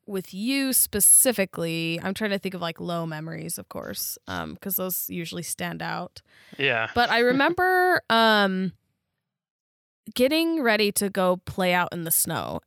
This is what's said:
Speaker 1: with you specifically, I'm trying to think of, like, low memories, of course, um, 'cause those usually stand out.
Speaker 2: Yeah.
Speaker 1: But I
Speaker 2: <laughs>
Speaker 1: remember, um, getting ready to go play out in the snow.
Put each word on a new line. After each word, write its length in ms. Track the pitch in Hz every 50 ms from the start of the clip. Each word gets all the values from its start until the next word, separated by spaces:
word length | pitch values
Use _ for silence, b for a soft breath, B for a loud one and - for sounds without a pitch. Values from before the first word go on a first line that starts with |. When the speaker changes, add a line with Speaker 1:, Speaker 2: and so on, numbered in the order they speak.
| _
Speaker 1:
with 280 | - 202 190 175 - -
you 380 | 185 214 240 269 277 269 262 247
specifically, 1300 | - - - - 202 180 - - - - 262 226 - 190 - - - 170 165 165 165 165 165 165 165 165
I'm 120 | 185 190
trying 160 | - 220 208
to 80 | 196 196
think 160 | - 190 185
of, 60 | 180
like, 200 | 175 165 165 -
low 260 | 175 175 170 170 165
memories, 520 | 165 156 151 160 165 165 156 160 165 170 -
of 100 | - -
course, 500 | - - - - 202 - - - - - _ -
um, 280 | 92 87 82 78 -
'cause 200 | - - 196 190
those 320 | - 185 185 180 - - -
usually 340 | 185 175 165 165 180 175 156
stand 380 | - - - 180 175 170 165 165
out. 380 | 165 165 170 175 180 - - _ B B B B B B B
Speaker 2:
Yeah. 320 | 139 139 123 113 113 110 -
Speaker 1:
But 160 | 247 240 -
I 80 | 220 233
Speaker 2:
<laughs> 140 | 240 247 254
Speaker 1:
remember, 680 | 269 277 320 349 359 359 370 370 370 359 370 349 - - -
um, 640 | 226 226 226 220 214 208 202 196 190 185 190 175 - _ _ _ _ _ _ _ _ _ _ _ _ _ _ _ _ _ _ _ _ _ _ _ _ _ - - -
getting 480 | - 247 269 311 320 330 330 330 320 262
ready 300 | 233 214 208 214 202 196
to 180 | - 208 196
go 260 | - 196 185 180 180 185
play 360 | - - - - 185 180 180
out 140 | 180 175 - -
in 120 | 175 165
the 60 | 160
snow. 500 | - - - - 160 123 78 60 78 - -